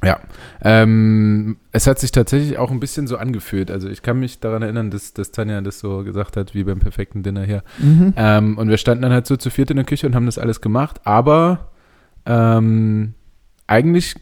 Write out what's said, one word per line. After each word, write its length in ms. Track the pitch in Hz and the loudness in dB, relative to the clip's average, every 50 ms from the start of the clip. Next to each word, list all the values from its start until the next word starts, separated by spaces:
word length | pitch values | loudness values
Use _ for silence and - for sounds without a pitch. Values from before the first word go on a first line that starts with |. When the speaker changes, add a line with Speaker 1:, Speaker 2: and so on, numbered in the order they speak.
| - | 0
Speaker 1:
Ja, 160 | 92 90 - - - - - - - - - - | 0 0 -2 -4 -12 -20 -20 -20 -20 -14 -4 2
ähm, 960 | 104 110 110 110 110 110 110 110 110 110 107 107 107 107 107 107 107 110 - _ _ | 4 4 6 6 6 4 4 4 4 4 4 4 2 2 0 -2 -4 -8 -10 _ _
es 140 | - 113 - 139 | -4 0 2 2
hat 120 | 135 - | 2 2
sich 120 | - 120 | 0 0
tatsächlich 460 | - - 113 - - 143 147 147 135 - | 0 0 2 2 0 0 0 -2 -4 -4
auch 140 | 127 117 | -4 -4
ein 80 | 127 123 | -4 -6
bisschen 260 | 123 139 - 156 147 120 | -6 -8 -8 -8 -6 -6
so 100 | 123 113 | -6 -6
angefühlt. 520 | - 127 123 104 - - - 98 95 87 | -6 -6 -6 -6 -8 -6 -6 -4 -4 -4
Also 180 | 92 98 95 98 | -6 -8 -8 -10
ich 140 | 98 - | -12 -8
kann 180 | - 120 120 127 | -6 -4 -2 -2
mich 200 | 131 123 - - | -2 -4 -6 -8
daran 240 | - 113 110 110 113 | -6 -6 -4 -4 -4
erinnern, 260 | 107 110 120 110 107 | -4 -4 -4 -4 -6
dass, 240 | 95 101 - - - | -6 -8 -10 -12 -10
dass 180 | - 98 - | -10 -10 -8
Tanja 300 | - - 110 107 107 101 | -8 -8 -6 -6 -6 -6
das 160 | 98 98 98 - | -6 -8 -10 -10
so 240 | - 104 98 95 101 | -8 -8 -8 -8 -8
gesagt 320 | 101 95 98 101 - - 107 | -8 -6 -6 -6 -6 -6 -6
hat, 180 | 98 - - | -8 -6 -6
wie 80 | 101 95 | -6 -4
beim 160 | 95 98 90 | -4 -2 0
perfekten 420 | - - - - 101 - - 107 | -2 -2 -2 -4 -8 -8 -8 -8
Dinner 220 | 92 101 98 98 95 | -8 -6 -6 -6 -4
hier. 200 | 98 104 98 - - - - | -4 -6 -6 -8 -10 -6 0
Speaker 2:
Mhm. 360 | - 143 156 160 180 196 190 - | 2 4 6 6 6 4 2 2
Speaker 1:
Ähm, 400 | 110 107 107 107 107 107 107 107 | 4 4 4 4 4 2 0 0
und 100 | 113 107 | 0 0
wir 100 | 110 107 | 0 2
standen 260 | - 131 120 123 127 | 2 0 0 0 2
dann 80 | 127 123 | 2 2
halt 140 | 123 123 - | 2 0 0
so 80 | 139 127 | -2 -4
zu 140 | - 127 | -4 -4
viert 180 | - - 139 - | -2 -2 -2 0
in 80 | 156 139 | 0 -2
der 80 | 131 | -2
Küche 220 | - 147 135 - 139 | -2 -2 -2 -2 0
und 80 | 120 | 0
haben 100 | 120 120 | 0 0
das 140 | 120 113 - | -2 -2 -2
alles 200 | - 117 110 - | -4 -4 -4 -4
gemacht, 400 | - 107 107 123 143 151 - - - | -2 -2 0 0 -2 -2 -6 -8 -2
aber, 640 | 101 104 113 120 147 151 160 165 175 180 170 - - - _ _ _ _ _ _ _ _ - - | 2 2 4 4 4 4 4 4 2 0 -2 -4 -10 -20 _ _ _ _ _ _ _ _ -14 -6
ähm, 880 | - 117 117 113 113 113 113 113 113 110 110 110 110 107 107 107 110 110 - _ _ _ _ _ _ _ _ _ - | -2 0 2 4 4 4 4 4 2 2 2 2 0 0 -2 -4 -6 -8 -12 _ _ _ _ _ _ _ _ _ 0
eigentlich 480 | 107 113 135 165 170 175 170 - - - | 2 2 4 4 2 2 0 -2 -6 -14